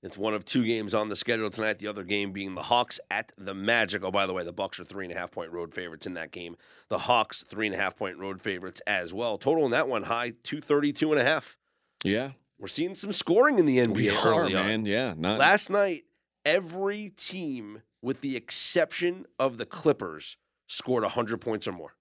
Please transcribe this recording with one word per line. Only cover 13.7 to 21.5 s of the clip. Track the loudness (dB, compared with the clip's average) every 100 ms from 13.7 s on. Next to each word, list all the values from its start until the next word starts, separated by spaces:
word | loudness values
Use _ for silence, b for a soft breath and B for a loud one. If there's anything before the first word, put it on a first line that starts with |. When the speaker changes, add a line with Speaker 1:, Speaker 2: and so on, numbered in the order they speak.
| 6
Speaker 1:
N | 6
B | 4 2
A |
Speaker 2:
We | 4
are, | 4
Speaker 1:
early | 4 4 2
on. | 2
Speaker 2:
man. | 0 0
Yeah, | 0 0 0
not | 0 4
Speaker 1:
Last | 6 6 4
night, | 2 2 0 _ _ _ _
every | 2 2 0 -4 -4 -4 -8
team, | -8 -8 -4 -4 -6 -8 -14 _ _
with | -4 -4
the | -4 -6
exception | -4 -2 2 2 2 0 -2 -2 -12 _
of | 0 0
the | -10
Clippers, | 0 2 2 -2 -8 -14 -16 _ _ _
scored | -8 0 0
a | 2
hundred | 0 -2 -2
points | -4